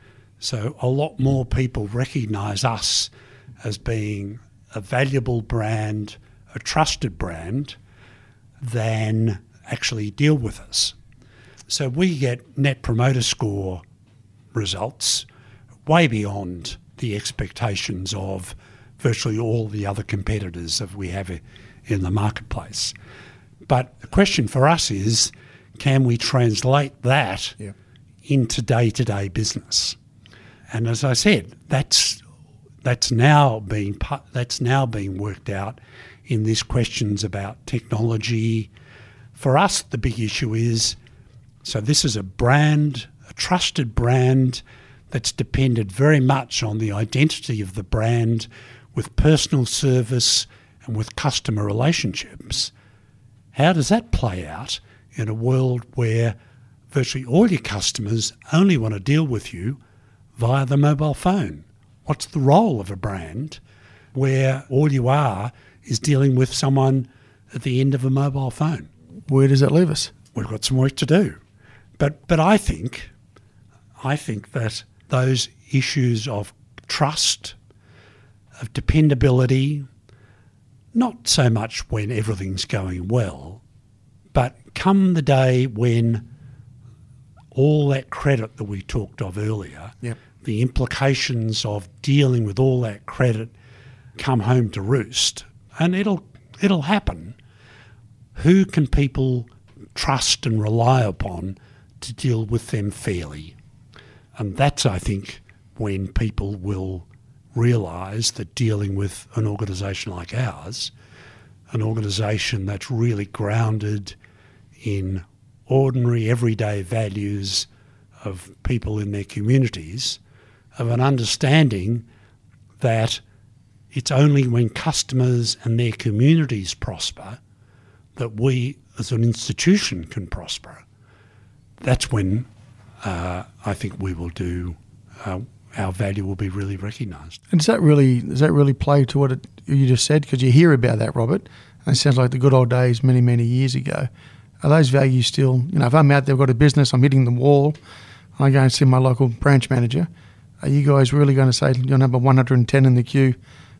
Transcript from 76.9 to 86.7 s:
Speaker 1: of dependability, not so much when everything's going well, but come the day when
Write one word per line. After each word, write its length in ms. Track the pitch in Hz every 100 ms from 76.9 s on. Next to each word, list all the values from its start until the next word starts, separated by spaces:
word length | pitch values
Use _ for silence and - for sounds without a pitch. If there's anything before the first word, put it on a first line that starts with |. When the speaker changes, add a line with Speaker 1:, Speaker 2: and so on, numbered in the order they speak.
| - 143 160 - - - - _ _ _ - - _ _ _ _ -
Speaker 1:
of 120 | 120
dependability, 1120 | - - 156 156 131 139 127 127 131 139 147 135 _ _ - - _ _ _ _ _ _
not 340 | 226 247 - -
so 200 | - 123
much 400 | 113 113 - -
when 200 | 110 104
everything's 540 | 107 104 98 95 92
going 440 | - 104 95 90 92
well, 540 | 123 98 76 69 98 _ _ _ _ _ _ _
but 240 | - 123 - -
come 400 | - 190 196 190
the 80 | 170
day 440 | 139 131 131 127 131
when 640 | 107 123 117 117 113 - - - - -